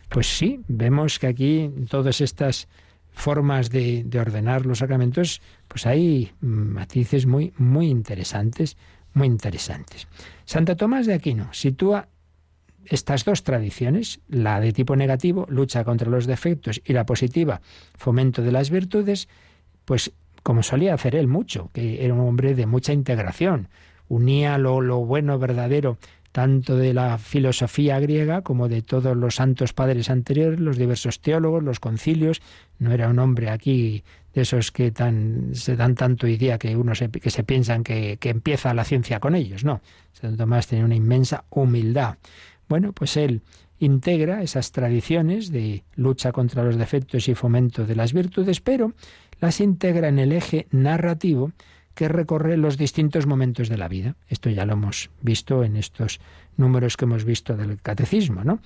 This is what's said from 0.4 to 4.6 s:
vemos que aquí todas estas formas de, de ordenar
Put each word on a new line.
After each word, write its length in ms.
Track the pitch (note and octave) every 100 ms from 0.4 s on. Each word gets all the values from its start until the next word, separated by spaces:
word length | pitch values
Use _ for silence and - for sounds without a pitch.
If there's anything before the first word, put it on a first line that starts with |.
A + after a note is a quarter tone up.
| E3+ C4+ A3+
vemos 520 | A#2 A#2 C#3+ D3+ -
que 80 | C3
aquí 440 | B2 C3+ D#3 D3+ C#3 B2
todas 320 | C#3 C3+ B2
estas 460 | C3+ - C#3 B2+ - - - _ _
formas 580 | - - D3 C#3+ C3+ A#2+
de, 340 | B2+ A#2+ A#2+
de 160 | A#2+ A#2+
ordenar 460 | A2+ G#2+ G#2+ C3